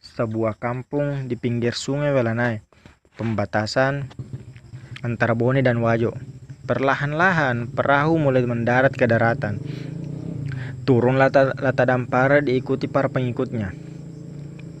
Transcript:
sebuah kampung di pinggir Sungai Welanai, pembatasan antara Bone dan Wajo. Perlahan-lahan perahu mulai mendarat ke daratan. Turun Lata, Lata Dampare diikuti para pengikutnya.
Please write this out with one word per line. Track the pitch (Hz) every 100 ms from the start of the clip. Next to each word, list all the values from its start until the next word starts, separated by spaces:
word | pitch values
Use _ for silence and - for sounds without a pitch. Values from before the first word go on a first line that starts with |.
sebuah | - - 117 110 113 104
kampung | 120 127 - 147 143 139 127
di | 120
pinggir | 123 120 117
Sungai | - - 139 147
Welanai, | 135 117 113 120 107 - _ - _ _
pembatasan | - 113 104 104 107 107 127 135 143 139 - - - - - - - - - 120
antara | 113 117 117
Bone | 120 135
dan | 127 117
Wajo. | 113 113 117 - - - - - -
Perlahan-lahan | 120 135 131 143 151 185 165 139 120 120
perahu | - 127 139 151 165
mulai | 143 131
mendarat | 123 117 117 123 135
ke | 127 123
daratan. | 113 113 117 104 101 - - - - - - - - - - - -
Turun | - 120 120
Lata, | 135 135 139 135
Lata | - 135 131 123
Dampare | 127 120 123 135 147
diikuti | 143 127 131 131 147
para | 143 143
pengikutnya. | 139 123 123 131 120 95 - - - - - - - - - - -